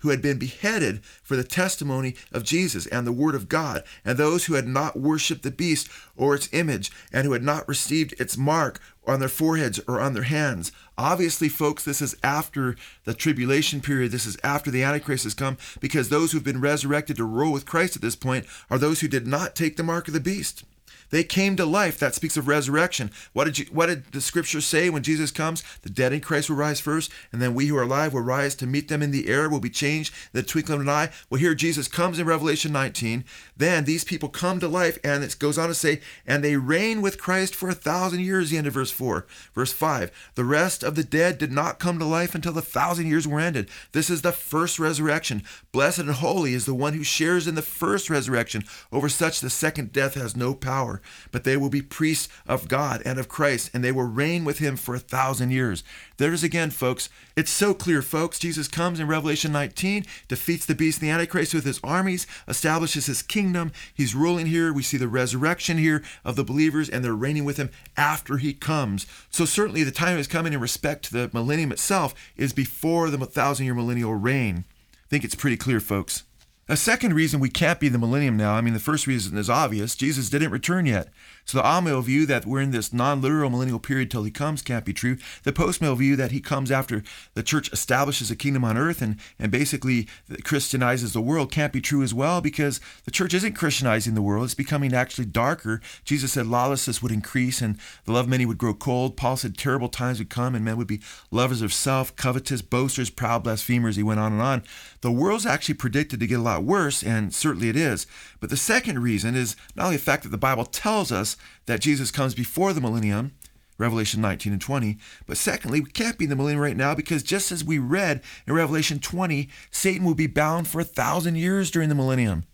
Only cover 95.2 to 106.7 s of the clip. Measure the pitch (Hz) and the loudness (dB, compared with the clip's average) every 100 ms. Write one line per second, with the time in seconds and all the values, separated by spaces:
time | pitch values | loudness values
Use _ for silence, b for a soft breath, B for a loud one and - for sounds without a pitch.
95.2 | 117 101 123 165 110 110 B B - 143 | -2 0 0 0 -2 -4 B B -2 0
96.2 | 135 139 113 120 127 139 - 113 123 110 | 0 0 2 2 2 0 -2 -2 -2 -2
97.2 | - 135 123 127 113 104 B B - 117 | -2 0 0 0 -2 -2 B B 0 0
98.2 | 123 127 120 110 117 104 - 123 127 - | 2 2 2 2 0 0 -2 0 0 0
99.2 | 131 131 120 95 143 131 120 - 123 120 | 0 0 -4 -4 -2 0 -2 -2 -2 -2
100.2 | 110 - 120 123 110 110 107 104 B B | -4 -2 0 0 0 -2 -2 -4 B B
101.2 | B 110 127 123 110 - 139 135 131 - | B 0 2 2 0 0 2 0 0 -2
102.2 | 131 123 131 127 - 123 135 131 123 - | -2 -2 -2 -6 -2 0 0 0 -4 -2
103.2 | 110 117 117 110 - 120 117 101 104 107 | 0 0 0 -2 2 2 2 2 2 2
104.2 | 107 107 127 131 - B B B 123 120 | 2 2 2 0 -4 B B B 0 2
105.2 | 175 220 208 139 - 147 127 120 147 120 | 2 2 2 0 0 -2 0 0 0 -2
106.2 | 117 123 117 87 101 | 0 2 2 0 2